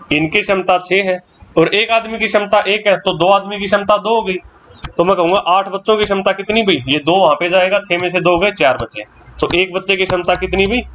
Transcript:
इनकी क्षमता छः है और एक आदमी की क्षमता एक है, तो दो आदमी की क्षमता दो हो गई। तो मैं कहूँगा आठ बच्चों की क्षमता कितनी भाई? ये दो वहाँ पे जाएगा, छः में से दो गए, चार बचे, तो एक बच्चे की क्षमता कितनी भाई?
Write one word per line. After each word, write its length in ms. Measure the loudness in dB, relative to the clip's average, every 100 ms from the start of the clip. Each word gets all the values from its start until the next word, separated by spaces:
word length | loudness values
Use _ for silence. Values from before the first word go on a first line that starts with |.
| -4
इनकी 300 | -2 0 -2
क्षमता 360 | 0 -2 0 0
छः 260 | 0 -2
है 160 | 0 -4 -8 _ -4 0
और 160 | 2 2
एक 160 | 0
आदमी 280 | -2 -2 -6
की 60 | 0
क्षमता 340 | 0 2 0
एक 280 | 2 0 0
है, 100 | 0
तो 200 | 0 0
दो 100 | 2
आदमी 320 | 2 0 -6
की 60 | -2
क्षमता 320 | -2 0 0
दो 180 | 0 -2
हो 60 |
गई। 160 | -2 -6 -10 _ _ -12 -8 0
तो 80 | 2
मैं 100 | 2
कहूँगा 240 | 2 0 2
आठ 200 | 0 0
बच्चों 280 | -4 0 0
की 60 |
क्षमता 280 | 2 0 0
कितनी 320 | -2 -2 0
भाई? 200 | 2 0 0
ये 120 | -2
दो 160 | 0 2
वहाँ 200 | 4 2
पे 140 | 2
जाएगा, 300 | 2 2 0
छः 180 | -2 -4
में 80 | -2
से 120 | 0
दो 160 | 0 2
गए, 140 | 0
चार 260 | 2 0 0
बचे, 220 | -6 -12 -16 -20 -20 -6
तो 80 | -2 0
एक 160 | 0
बच्चे 220 | -4 -2 -2
की 100 | 0
क्षमता 300 | -2 -2 -2
कितनी 300 | -2 -2 0
भाई? 160 | -2 -6